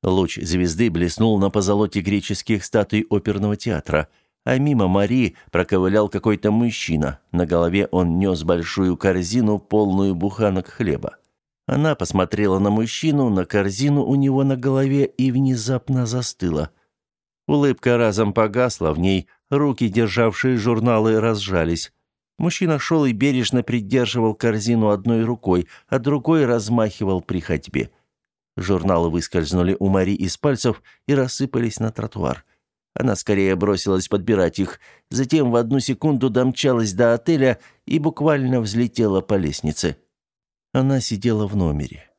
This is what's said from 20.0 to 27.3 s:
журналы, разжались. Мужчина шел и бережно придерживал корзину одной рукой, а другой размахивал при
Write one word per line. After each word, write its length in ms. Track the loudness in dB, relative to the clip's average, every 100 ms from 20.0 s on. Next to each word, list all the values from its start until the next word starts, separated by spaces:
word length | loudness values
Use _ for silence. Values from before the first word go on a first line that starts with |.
| 0 2 0 2 0 0
журналы, 640 | 0 0 2 2 2 2
разжались. 720 | 2 -2 -2 0 0 -2 -6 _ _ _ _ _
Мужчина 400 | -4 -2 -2 -2
шел 280 | 0 2 2
и 80 |
бережно 500 | 2 0 2 0 0
придерживал 720 | 0 -4 0 0 0 2 0 2
корзину 540 | 0 0 0 2 2
одной 340 | 2 0 0
рукой, 440 | 0 -2 0 0 0 -10 _
а 80 | -2
другой 480 | 0 -2 2 2 2
размахивал 760 | 0 0 0 0 -2 -2 -2
при 180 | -2